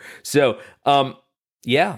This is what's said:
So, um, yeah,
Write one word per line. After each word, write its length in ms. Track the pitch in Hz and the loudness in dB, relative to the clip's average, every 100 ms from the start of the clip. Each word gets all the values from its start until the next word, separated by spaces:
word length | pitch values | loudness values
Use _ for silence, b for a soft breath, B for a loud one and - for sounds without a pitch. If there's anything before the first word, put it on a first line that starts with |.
| B B | B B
So, 360 | - 143 135 107 B B - | -4 2 2 0 B B 0
um, 320 | 139 135 113 _ _ _ _ | 2 2 -6 _ _ _ _
yeah, 340 | 123 131 196 | -2 0 0